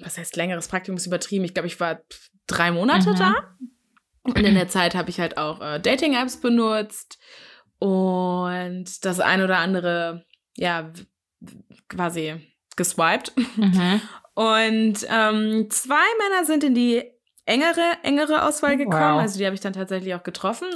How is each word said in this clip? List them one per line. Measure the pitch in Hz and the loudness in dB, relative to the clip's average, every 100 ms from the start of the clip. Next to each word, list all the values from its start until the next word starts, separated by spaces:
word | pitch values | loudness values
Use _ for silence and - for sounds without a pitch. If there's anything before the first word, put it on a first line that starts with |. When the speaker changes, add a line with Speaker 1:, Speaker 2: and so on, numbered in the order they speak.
Speaker 1:
was | 170 - | -12 -10
heißt | 170 170 | -10 -6
längeres | 175 175 - | -4 -4 -6
Praktikum, | 185 185 180 | -8 -6 -8
ist | 175 | -4
übertrieben. | 175 - 202 | -6 -4 -2
Ich | 185 | -2
glaub, | 180 | -4
ich | 170 - | -6 -4
war | 170 160 _ - - _ - | -4 -4 _ -20 -20 _ -8
drei | - 170 | -2 0
Monate | 170 214 - 190 | 2 2 4 4
Speaker 2:
Mhm. | 185 | 4
Speaker 1:
da. | 185 214 - - - _ _ _ _ _ | 2 2 -2 -16 -20 _ _ _ _ _
Und | 254 - | -4 2
in | 208 | 4
der | 196 180 | 4 4
Zeit | 190 175 | 0 0
hab | 185 170 | 0 -4
ich | 175 | -4
halt | 170 - | -4 -4
auch, | 151 160 | -6 -6
äh, | 151 151 | -8 -4
Dating-Apps | 185 262 311 254 254 - | 0 2 2 0 -2 -2
benutzt | 247 233 226 214 214 - - - - - - - _ - | 2 2 2 0 -4 -10 -18 -20 -20 -20 -20 -20 _ -4
und | 196 190 190 185 180 180 180 180 180 180 185 - | 0 2 2 0 0 0 -2 -4 -6 -8 -10 -8
das | 190 185 | -4 0
ein | - 190 | 2 2
oder | 190 185 | 2 0
andere, | 170 185 175 175 170 170 - _ _ - | 0 0 0 -2 -4 -8 -16 _ _ -6
ja, | 175 170 160 | -4 -4 -8
w-, | 170 - _ _ _ | -16 -20 _ _ _
w-, | - - - - - | -20 -20 -20 -20 -14
quasi | 180 175 170 156 160 - _ _ - | -4 -4 -2 -6 -8 -16 _ _ -4
geswiped. | 175 - 165 220 - - 233 214 | -2 2 2 2 -2 -4 -4 2
Speaker 2:
Mhm. | 196 185 180 208 - - _ | 4 4 4 2 -2 -16 _
Speaker 1:
Und, | - 220 220 220 220 220 202 - | -2 2 4 4 4 2 0 0
ähm, | 226 214 214 214 220 214 | 2 2 2 0 0 0
zwei | - 254 277 381 453 | -2 0 2 2 2
Männer | 403 381 311 | 0 2 2
sind | 311 | 2
in | 285 | 4
die | 240 240 233 - _ _ - | 4 4 2 -2 _ _ -12
engere, | - 240 330 330 339 339 | -2 2 2 2 0 0
engere | - 285 302 302 302 | 0 0 2 2 2
Auswahl | 302 285 277 | 0 0 0
gekommen. | 233 160 151 151 | 2 2 4 4
Speaker 2:
Wow. | |
Speaker 1:
Also | 220 190 | 0 0
die | 196 | -2
hab | |
ich | 196 | -2
dann | 196 | -6
tatsächlich | 190 185 190 190 | -6 -6 -6 -6
auch | 175 | -8
getroffen. | 175 175 190 233 370 | -8 -6 -6 -6 -6